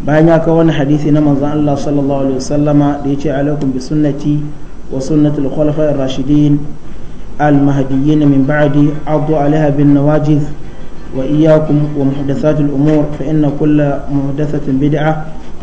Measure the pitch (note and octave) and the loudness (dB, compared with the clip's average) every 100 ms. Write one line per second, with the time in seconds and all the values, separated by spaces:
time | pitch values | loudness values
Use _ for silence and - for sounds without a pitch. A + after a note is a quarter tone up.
0 | - D#3 D#3+ E3 D#3+ E3 E3 D3 C#3 D3+ | 0 2 4 4 2 2 2 2 0 0
1 | D3+ D3+ D3 C#3 D3 D3+ D3 C#3+ D3+ C#3+ | 2 2 2 0 0 0 0 -2 -2 -2
2 | C#3 C#3 C3+ C3 - D3 D3 D3 C#3+ C#3+ | 0 -2 -2 -4 -2 -2 2 2 2 0
3 | C#3 C#3 D#3 C#3 C#3+ D3 C#3 B2+ - D3+ | -4 -2 -2 -2 -2 -2 -2 -4 -2 -2
4 | D3+ C3+ D3+ D3 - - - - - B2+ | 0 -2 -2 -2 -2 -6 -8 -8 -6 -6
5 | - D#3 D3+ D3 C#3 D3+ D3+ D3 D3+ C#3 | -2 2 2 0 -2 0 0 0 0 0
6 | C3+ C#3 B2+ D3 D3 D3 - - - - | -2 -2 0 2 4 2 -2 -4 -6 -6
7 | - - - - D3 C#3 C#3 C#3 C3 C3+ | -6 -6 -6 -2 2 2 2 2 0 0
8 | D3 D3+ D3 C3+ C3+ D3+ D3 D3 D3+ D3 | 2 2 2 2 2 2 2 4 2 0
9 | - D3+ D3 D#3 C#3+ D#3 D3+ C#3+ D3 C#3+ | -2 -2 0 0 2 2 2 2 4 4
10 | C#3+ D3+ D3 D3 D3+ - - - - - | 4 2 2 0 0 -4 -6 -6 -6 -6
11 | - C3 C3 D3 D#3+ D#3 - D3 D3 C#3+ | -6 -6 -2 2 4 4 2 0 0 0
12 | C3+ C#3+ C#3+ B2+ D3+ D3+ C#3+ C3+ D3+ D3+ | -2 -2 -2 -2 0 0 0 0 2 2
13 | D3 - D3+ D#3 D3 D3 D#3 D3 C#3+ C#3 | 0 -2 -2 0 0 0 2 2 0 -2
14 | - C#3+ C#3 C#3 D3+ D3+ C#3 C3 D3 D3 | -2 -2 -2 -2 -2 -2 -2 0 0 0
15 | D#3 D#3 - - - - | 0 -2 -4 -8 -6 -6